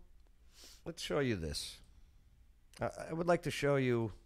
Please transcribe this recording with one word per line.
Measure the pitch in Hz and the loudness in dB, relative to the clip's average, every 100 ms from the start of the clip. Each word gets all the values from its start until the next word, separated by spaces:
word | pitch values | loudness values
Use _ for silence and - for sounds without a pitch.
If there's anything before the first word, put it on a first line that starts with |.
| - - - - - - - - | -20 -20 -20 -20 -20 -20 -20 -14
let's | - 160 | -12 -8
show | - 165 | -2 0
you | 131 | 2
this. | 101 78 73 - - - - - - - - - - - - | 0 -2 -4 -8 -12 -20 -20 -20 -20 -20 -20 -20 -20 -20 -6
I, | 117 - - | -6 -4 -8
I | |
would | 165 175 | -2 2
like | 170 | 2
to | 147 | 2
show | - 143 139 | 0 2 4
you | 127 120 113 - | 4 2 0 -4